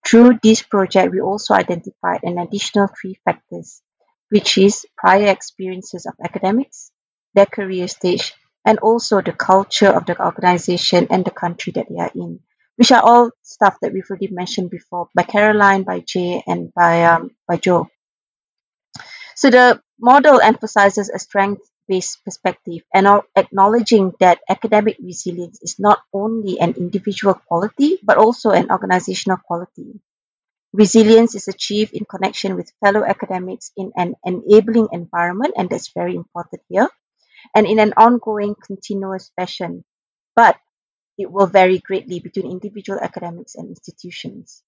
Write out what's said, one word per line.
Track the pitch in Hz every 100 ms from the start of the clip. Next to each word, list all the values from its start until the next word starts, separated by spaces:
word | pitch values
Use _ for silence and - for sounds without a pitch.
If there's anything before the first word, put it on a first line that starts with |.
| -
Through | 233 240 233
this | 220 220
project, | - 202 190 196 185
we | 185
also | 190 208 -
identified | 202 180 170 190 _ 185 180
an | - 175
additional | 175 202 - 208 196
three | - 190 190
factors, | - - _ 175 170 - _ _ _ _ _
which | 208 - -
is | 196 - - -
prior | 185 190 208
experiences | 190 - - 190 185 - 175 -
of | -
academics, | 170 170 190 226 285 - - _ _ _ _
their | 202 196
career | - 190 185 180
stage, | - 180 180 - _ _ _ -
and | 220
also | 220 233 - 202
the | 185
culture | - - 190 196 - 196
of | 190 170
the | 175
organization | 175 - 180 175 175 180 - 180 -
and | 190
the | 180
country | - 175 170 -
that | - -
they | 170
are | 170
in, | 180 170 170 _ _ _ -
which | 233
are | 254
all | 233 240 240 _
stuff | _ - 202 -
that | 208
we've | 190 -
already | 190 190
mentioned | 180 180 - 180
before | 175 _ 180 170 -
by |
Caroline, | 175 208 214 214 202 196
by | 190 180
Jay, | - 180 175 175 -
and | 175 170
by, | - 170 170 170
um, | 165 165 _ -
by | 175
Jo. | 190 175 170 _ _ _ _ _ _ _ _ _ _ - - - - -
So | 269
the | 247 247 - _ _
model | 240 277 302 262
emphasizes | 214 254 220 214 202 202 202
a | 185
strength-based | - 202 196 202 _ _ - 185 - - -
perspective | - 185 180 - 170 _
and | 190 196
are | 202 - -
acknowledging | 190 196 196 233 214 220 185 -
that | 185 170 -
academic | 196 220 214 214 -
resilience | 180 170 185 175 170 _
is | - -
not | 208 - _
only | 196 214 226 202 180
an | 170
individual | - 180 202 208 196 196 180
quality, | _ 170 208 - 285 370
but | - -
also | 220 240 220
an | 185 175
organizational | 185 190 185 180 185 - 185
quality. | _ 170 180 - - 208 _ _ _ _ _ _ _
Resilience | 196 208 226 214 226 233 202
is | 190
achieved | - - 208 214
in | 220 214
connection | 185 190 - 196 180
with | 175 _
fellow | 202 208
academics | - - - 185 185 190 - -
in | 190 -
an | 175 - 180
enabling | 180 - 208 214 226 214
environment, | 170 170 175 175 185 285 -
and | 180
that's | - -
very | 175 175 180
important | 175 175 170 - _
here, | 180 247 _ _ _ _ _ _
and | 214 214
in | 220
an | 214 -
ongoing, | 226 240 226 208 208 208
continuous | _ 196 - 196 190 190 - -
fashion, | 180 - 170 175 _ _ _ _ _ -
but | 220 - _ _ _ _ _ -
it | 190
will | 190 190
vary | 190 185 185
greatly | - 190 - 175
between | 170 - 170
individual | 180 208 208 190 196
academics | - - 175 170 -
and | - 165
institutions. | 170 - _ 175 - - 196 - _